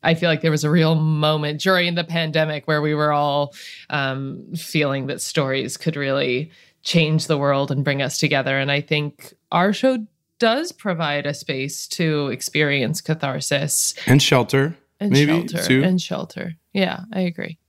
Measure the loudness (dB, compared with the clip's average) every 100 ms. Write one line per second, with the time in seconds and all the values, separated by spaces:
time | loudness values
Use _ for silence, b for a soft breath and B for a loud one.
0 | 2 2 2 2 2 0 2 4 4 4
1 | 2 2 2 0 -2 -2 2 2 2 -2
2 | -4 -4 0 0 0 -2 -2 0 2 0
3 | 2 2 2 0 -2 B B B B -2
4 | -2 -4 -8 -10 -10 -12 -4 0 0 0
5 | -4 -6 -4 -2 -2 -2 -4 -4 -4 -4
6 | -2 0 0 -2 -4 b b b 0 2
7 | 4 2 0 0 2 0 0 0 0 0
8 | -2 -2 0 0 0 0 0 -2 0 -2
9 | -2 -8 -20 _ _ 2 2 2 2 0
10 | -4 _ _ _ 0 2 -4 -6 -4 -2
11 | -2 -2 -4 -8 -6 -6 -4 -8 -10 -2
12 | 0 0 -2 -4 -4 0 2 2 0 -4
13 | -4 -4 -2 -4 -2 -2 0 -2 -2 -4
14 | 4 6 6 4 4 2 0 -4 _ _
15 | 2 4 4 2 0 -4 2 4 4 2
16 | 0 -6 -8 -10 -10 -12 _ -2 -2 -2
17 | -6 -4 -4 -4 -10 -12